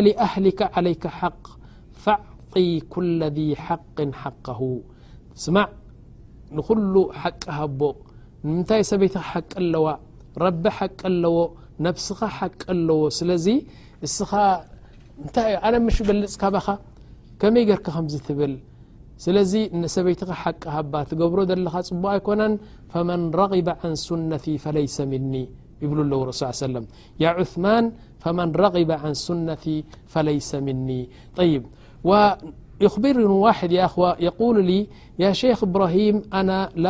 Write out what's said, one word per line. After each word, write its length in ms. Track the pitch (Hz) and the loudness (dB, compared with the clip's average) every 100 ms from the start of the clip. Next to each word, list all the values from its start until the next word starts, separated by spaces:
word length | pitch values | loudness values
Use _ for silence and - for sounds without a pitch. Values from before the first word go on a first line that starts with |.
ሊኣህሊከ 580 | 208 208 208 190 190 185 196 | 4 4 0 2 0 2 -2
ዓለይከ 360 | - 175 165 175 | 0 0 -2 -6
ሓቅ 300 | - 180 - - - - - - - | -4 -6 -6 -20 -20 -20 -20 -20 -6
ፈዕጢ 540 | - 208 - - - 190 180 160 - | -2 -2 -2 -20 -6 0 2 0 -4
ኩለ 360 | 180 180 165 156 | -4 0 0 -2
ዚ 60 | 147 151 143 | -2 -2 -2
ሓቅን 540 | 160 165 - - 147 | -4 -8 -6 -6 -6
ሓቀሁ።" 460 | 127 143 - - 117 131 127 - - - - - - | -6 -12 -12 -10 -6 -4 -6 -10 -20 -20 -20 -20 -10
ስማዕ፣ 320 | - 185 196 - - - - - - - - | 0 2 0 -6 -20 -20 -20 -20 -20 -20 -12
ንኹሉ 420 | 151 143 226 196 190 180 | -6 0 0 4 2 2
ሓቂ 280 | 147 175 - - | -2 -8 -8 -10
ሃቦ። 300 | 147 151 135 147 - - - - - | -6 -6 -2 -2 -4 -16 -20 -20 -10
ንምንታይ 420 | 147 165 175 220 | -4 -2 2 2
ሰበይትኻ 400 | 202 196 190 185 - | 2 2 2 0 -6
ሓቂ 240 | 180 - 196 | -6 -6 -4
ኣለዋ? 320 | 175 160 156 143 - - - - | 0 2 0 -2 -10 -20 -14 -2
ረቢ 280 | 180 165 190 | 0 2 -2
ሓቂ 280 | - 190 - | -2 -6 -4
ኣለዎ፣ 340 | 190 180 170 170 170 - - - | -2 2 2 2 0 -4 -16 -4
ነፍስኻ 420 | 160 170 - 196 214 | -4 -2 -6 -4 -6
ሓቂ 280 | - 180 - - | -4 -8 -8 -4
ኣለዎ። 340 | 180 165 156 151 | -2 2 2 2
ስለዚ 360 | - 175 180 170 262 - - - - | 0 0 2 2 0 -2 -18 -20 -12
እስኻ 300 | 143 - 202 202 202 180 - - - - - - | -8 -6 -2 2 2 2 -4 -20 -20 -20 -20 -14
እንታይ 340 | - 240 220 185 | -6 -2 0 0
ኣነ 180 | 208 240 | 2 2
ምሽ 180 | 233 - | 4 2
በልጽካ 420 | 208 208 202 - 196 | 2 0 0 -2 0
ባኻ 160 | 196 - 202 - - - - - - | 0 -2 -4 -8 -20 -20 -20 -16 0
ከመይ 280 | 208 240 214 | 4 4 4
ጌርካ 220 | 190 - | 2 0
ከምዚ 280 | 160 160 147 | -6 -4 -6
ትብል? 340 | - 143 143 131 - - - - - - | -4 -2 -2 -4 -12 -20 -20 -20 -20 -8
ስለዚ 360 | - 196 190 214 214 | 0 2 4 2 0
ንሰበይትኻ 580 | 170 170 - 180 175 185 160 | -2 -2 0 0 0 -4 -4
ሓቂ 260 | 175 165 165 | -4 -6 -6
ሃባ፣ 260 | 151 147 147 143 | -6 -4 -4 -4
ትገብሮ 340 | 165 170 185 185 | 0 0 2 0
ዘለኻ 300 | 185 180 180 | 0 -2 -4
ጽቡቕ 240 | 180 175 196 | -6 -4 -2
ኣይኮነን። 460 | 202 202 208 214 208 - - - | -2 0 0 0 0 -6 -20 -8
"ፈመን 360 | 170 175 175 170 | -2 -2 0 0
ረጊበ 360 | 165 196 185 170 | 0 2 2 0
ዐን 220 | 165 170 151 | -2 -6 -6
ሱነቲ 500 | - 170 160 156 - 147 | -4 -4 -4 -4 -4 -4
ፈለይሰ 400 | 151 151 139 - 139 | -2 -2 -2 -4 -4
ሚኒ" 280 | 135 135 131 127 - - - | -4 -4 -4 -6 -12 -20 -8
ይብሉ 180 | 147 151 | -4 0
ኣለዉ 200 | 147 135 | 0 0
ረሱል 240 | 131 - 135 | -2 -4 -6
ስ 120 | - | -4
ሰለም። 260 | 135 123 107 - - - | -4 -6 -8 -18 -14 0
"ያ 60 | 160 | 0
ዑስማን፣ 520 | 170 180 - 190 226 226 226 - - | 2 -2 0 2 2 2 -4 -20 -8
ፈመን 300 | 165 175 170 | -4 -2 0
ረጊበ 380 | 160 196 180 160 156 | 2 2 2 0 0
ዐን 200 | 151 139 | -4 -6
ሱነቲ 500 | - 175 165 156 160 156 151 - - | -4 -4 -4 -6 -4 -6 -6 -18 -6
ፈለይሰ 420 | 165 151 147 - 143 | -2 0 0 -2 -6
ሚኒ።" 280 | 139 131 131 127 123 - - | -4 -4 -4 -6 -8 -14 -12
ጠይብ፣ 300 | - 175 143 117 - - - 170 | 0 2 2 -4 -18 -20 -4 2
ወዩኽቢሩኒ 1300 | 202 208 185 - - - - 202 - 269 254 208 196 | 4 4 2 -10 -18 -14 2 2 4 2 4 4 4
ዋሕድ 340 | 220 202 175 | 4 2 2
ያ 120 | 180 | 2
እኽዋ 220 | 180 - 180 170 | 2 2 0 2
የቁሉ 380 | 175 - 233 220 | -2 0 2 4
ሊ፣ 120 | 180 190 208 - - - | 4 2 0 -10 -12 0
"ያ 80 | 190 | 2
ሸይኽ 280 | 190 254 233 | 2 2 2
እብራሂም፣ 560 | 196 190 185 180 214 208 202 | 2 2 2 4 4 2 0
ኣና 200 | 190 190 190 190 | -2 0 0 -2
ላ 140 | 175 | -2